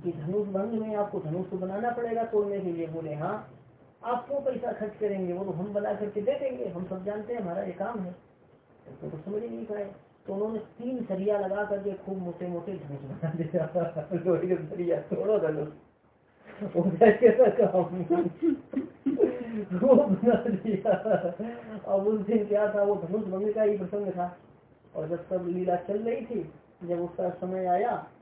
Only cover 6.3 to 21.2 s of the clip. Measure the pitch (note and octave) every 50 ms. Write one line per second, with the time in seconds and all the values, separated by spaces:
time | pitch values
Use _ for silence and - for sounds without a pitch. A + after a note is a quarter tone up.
6.3 | D4 - C#4+ C4 B3 B3 A#3+ F#3+ E3+ F3 F#3 - F#3+ F#3 F#3 G#3 G#3 G#3+ G#3 A3+
7.3 | A#3+ A#3 G3 E3+ E3+ F#3+ G3+ F#3 F3+ - G3 A3+ A#3 G#3+ F#3 F3 F3+ - - _
8.3 | _ _ _ _ - _ _ _ - - - - - - D#3 D3+ D#3 D3+ - G3
9.3 | G#3 G#3+ A#3 A#3 A3+ A3+ A3+ G#3 G#3 G#3 G3+ G3 - - - _ _ _ _ -
10.3 | G3 G3 G#3+ A3 A3+ G#3 - - - - A#3+ B3 C4 A#3+ - - F#3+ F#3+ G3 G#3
11.3 | G#3 G3 F#3+ F#3 G3 G#3 G#3 G3+ G3+ G3 G3 G3+ F#3+ - - G3 G3 F#3+ F3 F3
12.3 | E3 - F3+ F3+ F3 E3+ E3+ G#3 F#3 E3 D3 C#3+ C#3+ C#3 - C3 - - E3 D#3
13.3 | D3+ E3 D#3+ - - F3 D3+ - - F3+ D#3+ - - D#3 C#3+ - F#3 E3 - F#3
14.3 | E3+ D#3 - F3+ F#3 D#3+ D#3 D3+ - F3 F3 E3+ D#3+ D#3 - - G3 - F#3 G#3
15.3 | G#3+ G3 E3 D#3 D#3 C#3+ D3+ D3+ - - - _ _ _ _ _ _ _ _ _
16.3 | _ _ - - - - G#3 - - F3 E3+ F#3+ E3 - A3+ G#3+ G#3 - B3 A3
17.3 | - B3 B3+ G#3 G3 - G#3 F3+ - F#3 E3+ - F3+ F#3 E3+ - F4 F4 - F3
18.3 | - - D#4+ E4 C4+ - - - - C4 - - - - - C4+ D#4 - - -
19.3 | B3 - A#3+ A3+ A3+ G#3+ G3+ - F3+ F3 G#3 C4+ B3+ - - G3+ F#3+ - G#3+ A#3+
20.3 | A3 - - A3+ G3+ - - A3 G3+ F#3 - D#4+ F#3 - - A3 F#3+ -